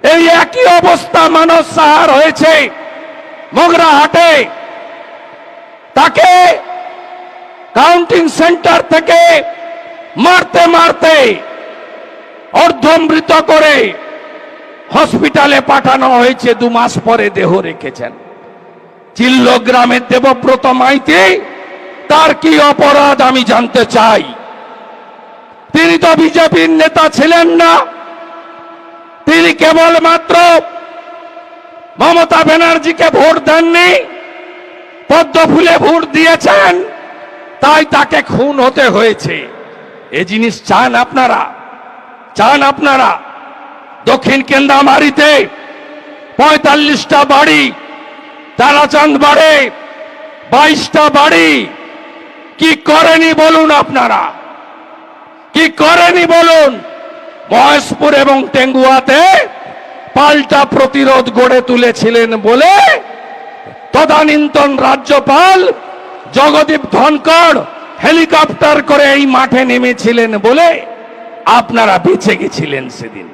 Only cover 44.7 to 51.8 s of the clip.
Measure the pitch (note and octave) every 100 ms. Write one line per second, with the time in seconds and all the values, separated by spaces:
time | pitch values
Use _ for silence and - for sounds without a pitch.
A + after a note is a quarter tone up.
44.7 | C#4 C#4+ D4+ D4 C4+ D4 D4+ G4+ - -
45.7 | - - - - - - - D4 D4+ D4+
46.7 | D4 D4 C#4+ - D4 C#4 C#4 D4+ D4+ C4+
47.7 | - - - - - - - - - B3+
48.7 | C#4+ D4 D4 D4+ C#4 D4 D4 D#4+ D4 B3+
49.7 | - - - - - - - - B3 D4+
50.7 | D4+ - D#4 D4+ C#4+ D4 E4 D#4+ C#4+ F#3+
51.7 | -